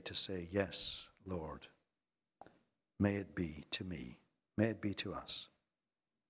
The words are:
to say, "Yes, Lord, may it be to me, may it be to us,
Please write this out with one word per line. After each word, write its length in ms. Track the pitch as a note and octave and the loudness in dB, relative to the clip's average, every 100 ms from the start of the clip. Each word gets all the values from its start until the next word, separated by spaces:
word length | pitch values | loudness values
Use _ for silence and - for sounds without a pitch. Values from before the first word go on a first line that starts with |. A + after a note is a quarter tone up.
| - | 0
to 100 | - | 2
say, 320 | - F#2 E2+ | 2 0 0
"Yes, 560 | G2 F#2+ - - - - - F#2+ | 2 2 2 2 0 -6 -14 -6
Lord, 420 | F2 D2+ C#2 - - _ _ _ _ _ - - _ _ _ _ - | -4 -4 -8 -14 -20 _ _ _ _ _ -20 -20 _ _ _ _ 2
may 160 | G2+ G2+ | 4 4
it 200 | F#2 - | -2 -2
be 300 | E2 D#2 - | -2 -4 -2
to 120 | - | -2
me, 360 | F#2 D#2+ B1+ - _ _ _ - | 0 -6 -8 -12 _ _ _ 2
may 120 | A2+ | 4
it 120 | G2 | 4
be 140 | G2+ F#2+ | -2 -2
to 180 | G2+ | -4
us, 360 | D#2 - - - _ _ _ _ _ _ _ _ | -4 -2 -2 -4 _ _ _ _ _ _ _ _